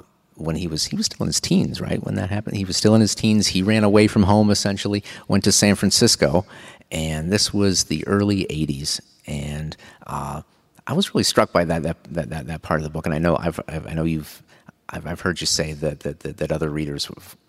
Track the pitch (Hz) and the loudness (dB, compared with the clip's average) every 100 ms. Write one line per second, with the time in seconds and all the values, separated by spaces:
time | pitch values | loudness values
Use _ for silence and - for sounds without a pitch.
0 | - _ _ - 80 78 85 78 - 185 | -14 _ _ -10 -4 -4 -4 -4 -4 -4
1 | 220 - - - - 180 - - - 95 | -4 -4 -4 -2 0 0 0 -4 -6 -6
2 | - 101 95 101 - 104 92 - 107 110 | -4 -4 -4 -4 -6 -6 -4 0 4 6
3 | 104 - 110 107 92 92 95 110 107 104 | 4 2 2 2 2 0 2 4 6 6
4 | 107 113 95 104 104 101 104 95 101 101 | 6 6 6 6 6 4 0 -2 -2 -4
5 | - - - 101 104 - 104 98 101 - | -6 -14 -2 0 2 4 4 4 2 4
6 | 117 - 73 80 - - - - - 80 | 4 4 2 2 -2 -10 -20 -20 -10 -6
7 | 80 78 82 101 - 104 101 87 - 78 | -4 -4 0 0 0 0 2 0 -2 -2
8 | - 101 101 98 - 76 76 69 76 - | 0 0 2 0 -2 -2 -4 -4 -6 -8
9 | - _ - 73 73 76 78 - - - | -10 _ -12 -10 -8 -8 -10 -12 -20 -20
10 | - - - - - _ _ _ - 151 | -12 -10 -8 -12 -14 _ _ _ -6 -2
11 | - - 185 - 107 90 85 82 71 - | 0 0 0 2 4 2 0 0 -2 -6
12 | - 85 64 80 65 80 - 80 76 78 | -8 -8 -6 -8 -8 -10 -2 -2 -2 -6
13 | 85 78 85 80 85 - - 78 - 80 | -4 0 0 0 -2 -6 -8 -10 -8 -4
14 | 80 80 71 - _ _ _ - - - | -2 -2 -6 -16 _ _ _ -20 -16 -12
15 | 78 85 95 82 78 - 78 76 76 73 | -10 -6 -4 -4 -2 -2 -4 -4 -6 -6
16 | 71 71 73 - 78 78 78 76 73 71 | -8 -10 -10 -6 -4 -2 -4 -4 -6 -6
17 | - - - - | -8 -12 -20 -20